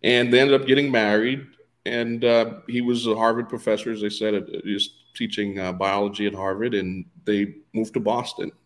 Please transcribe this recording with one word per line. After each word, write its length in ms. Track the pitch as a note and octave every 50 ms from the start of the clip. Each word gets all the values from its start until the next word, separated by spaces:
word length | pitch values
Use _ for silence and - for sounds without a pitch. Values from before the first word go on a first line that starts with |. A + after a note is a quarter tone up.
| -
And 300 | G#2+ B2 A#2+ B2 A#2+ A#2+
they 60 | B2+
ended 180 | C3+ C#3 C#3 C3+
up 80 | C3+
getting 240 | C3 C3 C#3+ C#3+ C#3
married, 560 | B2+ A2+ G#2+ G#2 G#2+ G#2+ A2+ B2 C3+ C#3 C3+ - _ _ _ _ _ _ _
and, 400 | - A#2 A#2+ A#2 A#2 A#2 A#2 B2
uh, 300 | A#2+ A#2 A#2 A2+ A2+ A2 - -
he 140 | - A#2+ B2
was 260 | A#2+ A#2+ B2 A#2 A#2+
a 80 | A#2 G#2+
Harvard 320 | A2 A2+ A2+ A2+ A#2+ A#2
professor, 440 | A2+ - A2+ - A2+ G#2+ G#2 - A2+
as 120 | A2+ G#2 G#2
I 60 | G#2
said, 240 | G#2 - G#2+ G#2+ G#2
at, 320 | G2 F#2 - - - -
just 480 | G#2 G2+ F#2+ - - _ _ _ _ _
teaching, 440 | - A#2+ G#2+ - G#2+ G#2 G2+ F#2+ G2
uh, 120 | F#2+ F#2
biology 560 | F2+ F2+ G2 G2 G2 G2+ G#2 G2+ G2+ G2 G#2
at 60 | G2+ G2+
Harvard, 400 | F#2 F#2+ G2 F#2+ G2+ A2+ B2 A2
and 320 | G2+ F#2+ F#2 F#2 F#2+ F2 - _ - _
they 320 | - G#2 G2+ G2+ F#2 - - _ _ -
moved 200 | A2 A2+ A2 -
to 80 | B2
Boston. 500 | G#2 G#2 A#2 A#2+ A#2+ - - - - - _ _ _